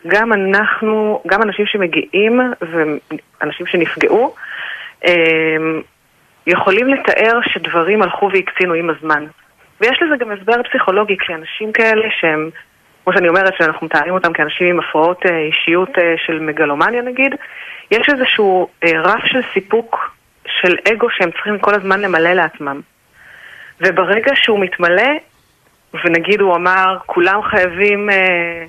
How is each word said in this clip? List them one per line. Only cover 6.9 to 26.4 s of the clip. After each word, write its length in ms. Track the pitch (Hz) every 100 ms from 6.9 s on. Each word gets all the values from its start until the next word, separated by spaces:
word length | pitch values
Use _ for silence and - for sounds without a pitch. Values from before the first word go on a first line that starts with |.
| 269 - - 220 233
שדברים 600 | 233 196 165 170 165 214
הלכו 280 | 180 - 202
והקצינו 400 | 190 185 - 185
עם 160 | 165 170
הזמן. 360 | 151 156 151 151 - _ _ _ -
ויש 200 | 226 262
לזה 160 | 330 277
גם 140 | 226
הסבר 320 | 202 190 240
פסיכולוגי, 540 | 247 - - 190 208 190
כי 140 | -
אנשים 380 | 160 160 - 214
כאלה 360 | 226 226 220 220 -
שהם, 300 | 165 156 160 - - _ _ _
כמו 100 | -
שאני 160 | 190 175
אומרת, 240 | 180 190 185
שאנחנו 280 | 160 - 160
מתארים 280 | 156 160
אותם 200 | 185 170
כאנשים 340 | 165 151 - 180
עם 120 | 175
הפרעות, 460 | 151 156 165 180 185
אה, 120 | 165
אישיות, 520 | 156 156 - 170 180 185
אה, 160 | 170 165 -
של 140 | 160
מגלומניה 640 | 156 151 147 143 185 240
נגיד, 340 | 247 247 269 285 - - - - -
יש 180 | 240 269
איזשהו, 600 | 269 254 - 202 185 - -
אה, 180 | 170 160
רף 240 | 165 220 -
של 160 | 254 240
סיפוק, 600 | 196 190 220 226 - - - _ _ -
של 300 | - 180 170 202
אגו 160 | 220 240
שהם 220 | - 175
צריכים 280 | - 208 202
כל 160 | 202 202
הזמן 260 | 196 190
למלא 320 | 202 165 165
לעצמם. 480 | 185 156 - 143 139 - _ _ _ - - - - - -
וברגע 500 | 180 175 180 208 254 269
שהוא 240 | - 208
מתמלא, 500 | 185 - 170 180 254 302 - _ _ _ _ _ _ -
ונגיד 380 | 175 165 165 202